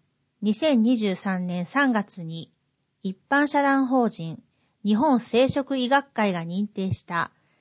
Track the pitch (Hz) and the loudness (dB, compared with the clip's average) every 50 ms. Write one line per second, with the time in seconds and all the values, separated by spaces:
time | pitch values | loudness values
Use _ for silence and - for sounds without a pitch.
0 | _ _ _ _ _ _ _ _ 202 208 214 - 320 311 277 226 220 240 262 220 | _ _ _ _ _ _ _ _ -2 -2 0 2 2 2 4 4 4 4 2 2
1 | 214 196 185 - - 196 185 180 180 180 175 180 175 - - 285 285 262 233 208 | 0 -2 -2 -2 -4 -4 -4 -4 -4 -4 -4 -6 -6 -2 0 0 2 2 2 0
2 | 202 - - 185 165 160 165 165 - - _ _ _ _ _ _ _ _ _ _ | -2 -4 -10 -14 -12 -10 -10 -12 -12 -16 _ _ _ _ _ _ _ _ _ _
3 | - 190 190 - _ - 277 285 294 285 294 285 277 277 269 269 269 247 262 262 | -8 -8 -8 -10 _ -2 0 0 2 2 2 2 2 2 2 2 2 2 2 2
4 | 240 214 - - 165 160 156 - - _ _ _ _ _ _ _ - 208 214 208 | 2 0 -2 -6 -10 -10 -10 -12 -16 _ _ _ _ _ _ _ 0 0 2 4
5 | 294 311 262 226 - - - 233 269 262 - 285 269 - 277 262 247 240 269 285 | 4 4 2 2 0 0 2 2 2 2 0 -2 -4 -2 -2 -2 0 2 2 0
6 | 277 _ - 233 214 202 180 170 165 165 175 196 208 208 _ 196 190 185 - - | 0 _ -4 -2 -2 0 -2 -4 -6 -6 -4 -4 -4 -4 _ -6 -6 -4 -6 -6
7 | - - 175 170 - - _ _ _ _ _ _ | -8 -6 -4 -4 -4 -6 _ _ _ _ _ _